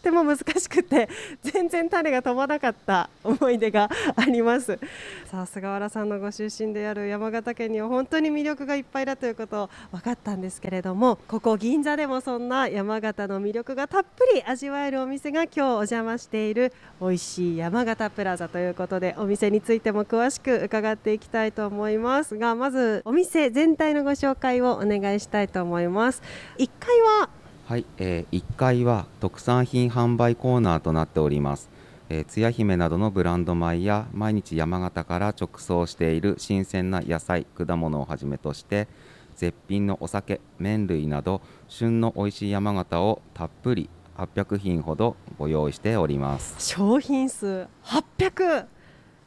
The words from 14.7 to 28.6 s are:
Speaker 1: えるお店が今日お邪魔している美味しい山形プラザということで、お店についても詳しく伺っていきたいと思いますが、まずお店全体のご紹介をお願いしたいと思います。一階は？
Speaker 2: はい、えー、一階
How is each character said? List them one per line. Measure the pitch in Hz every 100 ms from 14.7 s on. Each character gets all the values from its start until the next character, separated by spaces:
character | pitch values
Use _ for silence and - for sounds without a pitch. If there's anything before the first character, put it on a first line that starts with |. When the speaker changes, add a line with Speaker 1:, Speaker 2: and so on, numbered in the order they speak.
| 277 285
Speaker 1:
え |
る | 262
お | 262
店 | 277 302
が | 302
今 | 330
日 | 311
お | 269 226
邪 | 208 233
魔 | 226 233
し | -
て | 214 214
い |
る | 214 254 - - -
美 | 185
味 | 180
し | - - 175 165
い |
山 | 170 220
形 | 233 220 214
プ | -
ラ | 190 175
ザ | 165
と | 175
い | 180
う | 175
こ | 180
と | 185
で、 | 180 -
お | 202
店 | 202 208
に | 208
つ | 220
い | 226
て | 220
も | 208 202
詳 | 226 247
し | -
く | 269 233
伺 | 208 220 214
っ | 220
て | 220
い | 214
き | -
た | 226 220
い |
と | 220 208
思 | 208 214
い | 214
ま | 233 277
す | 302 214
が、 | 233 226
ま | 277
ず | 262 233 214
お | 220
店 | 302 359 330 285
全 | 233 320 311
体 | 311
の | 294 277
ご |
紹 | 285 277 262
介 | 262 247
を | 247
お | - 202
願 | 208 196
い | 208
し | 208
た | 208
い | 196
と | 190
思 | 175 175
い | 175
ま | 190 240
す。 | - - - - -
一 | 254 -
階 | - 480
は？ | 453 427 359 - - - -
Speaker 2:
は | 120
い、 | - -
え | 92 85 80
ー、 | 90
一 | -
階 | -